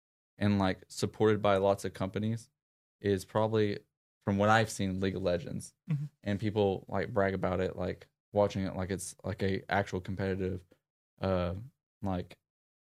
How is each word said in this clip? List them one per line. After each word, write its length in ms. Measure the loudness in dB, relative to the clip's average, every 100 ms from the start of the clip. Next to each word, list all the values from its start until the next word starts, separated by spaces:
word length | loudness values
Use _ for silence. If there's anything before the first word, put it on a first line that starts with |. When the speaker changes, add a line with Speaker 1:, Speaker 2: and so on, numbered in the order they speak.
| _ _ _ -2
Speaker 1:
and, 200 | 2 2
like, 240 | 2 0 -8
supported 520 | -4 -4 2 4 4
by 140 | 4 4
lots 280 | 4 2
of 100 | -2
companies 540 | -4 -4 -2 -4 -4 -10 _ _ _ _ _
is 240 | 0 0
probably, 540 | 0 0 2 2 2 -2 -10 _ _ _
from 140 | -2 2
what 100 | 6
I've 220 | 6 4
seen, 300 | -2 -2 0
League 160 | -2 0
of 60 |
Legends. 500 | 0 0 -2 -10 -10 _ -6
Speaker 2:
Mm-hmm. 140 | -4 -6 -8
Speaker 1:
And 140 | -4 -2
people, 440 | 0 2 2 0 -4
like, 240 | -4 -2
brag 220 | 0 0
about 260 | 0 0 0
it, 160 | -2 -4
like, 300 | -6 -6 -12 _ _
watching 320 | 0 2 0
it 120 | -4 -4
like 140 | -4
it's, 240 | -6 -8 -8
like, 180 | -8 -2
a 200 | -2 -2 0
actual 320 | 0 0 -4
competitive, 600 | -6 -6 -4 -2 -4 -6 -10 _ _ _ _ _
uh, 340 | -2 0 -2 -6 -10 -18 _ _
like, 340 | -6 -4 -6 -16 _ _ _ _ _